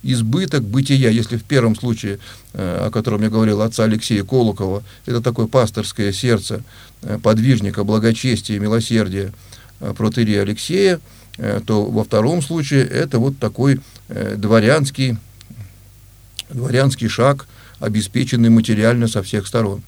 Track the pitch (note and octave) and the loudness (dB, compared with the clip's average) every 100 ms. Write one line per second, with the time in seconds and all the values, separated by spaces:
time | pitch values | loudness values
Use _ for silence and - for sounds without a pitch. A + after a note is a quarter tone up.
0 | C3+ B2+ A2 D3+ F#3+ D3 G#2+ B2 C3+ C3+ | -2 0 0 0 0 -2 0 -2 2 2
1 | B2 A2+ A2 A#2+ - C#3 A#2 G#2+ B2 A2+ | 4 2 0 -6 0 2 2 0 -2 -4
2 | G2+ G2 - - - - F#2+ F2 G#2 A2+ | -4 -8 -12 -20 -14 -8 -6 -4 -2 -2
3 | A2 G#2+ G#2+ A2 A2 G#2 A2 A#2+ A2 G#2+ | -2 0 0 2 2 2 0 0 0 0
4 | - G#2 F#2+ C3 A2+ G2 F#2+ G2 G#2 - | 0 -2 2 2 2 0 -4 -4 -8 -16
5 | - A#2+ A#2+ A#2 A2 C3 A2 - G2+ - | -4 -2 -2 -2 2 2 2 -2 -8 -4
6 | G2+ F#2+ B2 A2 - G#2+ - - - - | -4 -2 0 0 -2 -10 -10 -20 -20 -16
7 | - G#2 A2+ A2 B2 A#2+ G2+ G2+ G2+ A2 | -8 -2 2 2 4 2 0 -2 0 2
8 | A2 A2+ C3 G#2 - G#2 G#2 A2+ A2+ A2+ | 2 0 -2 -2 -4 -4 0 -2 0 0
9 | G2 F#2+ G2 - - - - - - - | 0 -4 -8 -10 -20 -20 -20 -12 -10 -2
10 | G#2+ A#2 A2 G2+ G2+ G#2+ - F3+ G3 F3 | -2 0 0 2 0 -4 -4 2 2 2
11 | - - - - A2+ G#2 - G#2+ G#2 A2 | -6 -20 -20 -8 -4 -4 0 0 0 -2
12 | G#2+ A2 A2+ F3 C#3 E3 C#3 C#3+ C3+ A#2+ | 0 2 2 0 -2 -4 0 0 2 -2
13 | D#3+ B2+ C3 C#3 A2+ F#2+ C#3 C#3 - - | -2 0 0 -2 -6 0 2 2 -2 -20
14 | - A2 G#2 G#2 G#2 A2+ G#2+ D3+ C#3 - | -12 -8 -6 -4 4 4 6 4 0 -2
15 | C3 A2+ - - - - - - - - | -2 -2 -10 -20 -20 -20 -20 -20 -20 -20
16 | - - - - - C3 B2+ B2 C3+ C3+ | -20 -20 -18 -18 -10 -8 -2 2 2 0
17 | A#2 - C3 C#3+ - - - - A2 G#2+ | -4 2 2 2 -6 -20 -20 -8 -2 -2
18 | F#2+ B2 C3+ B2 A2+ A2+ A2 G#2+ A2 A#2+ | -2 -4 -2 2 6 6 4 2 2 2
19 | A#2 A2 F#2+ G#2+ G2 A#2 G#2+ G2+ | 0 -2 -2 -4 -2 -2 -2 -4